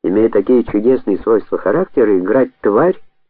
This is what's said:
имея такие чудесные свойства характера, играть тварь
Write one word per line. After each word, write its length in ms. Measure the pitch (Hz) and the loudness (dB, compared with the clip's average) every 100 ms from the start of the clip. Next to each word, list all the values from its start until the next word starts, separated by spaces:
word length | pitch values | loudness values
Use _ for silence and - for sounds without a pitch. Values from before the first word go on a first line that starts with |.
имея 260 | 85 101 113 | -4 0 0
такие 360 | 104 95 123 | 0 0 0
чудесные 540 | 113 104 113 127 110 92 | 0 -2 0 0 0 -4
свойства 400 | 110 110 - 85 | 0 -2 -2 -6
характера, 600 | 92 151 190 - 107 95 | -2 -2 -2 0 2 0
играть 320 | 90 123 - _ | 0 0 0 _
тварь 400 | 107 104 170 - - _ _ | -2 0 0 -2 -10 _ _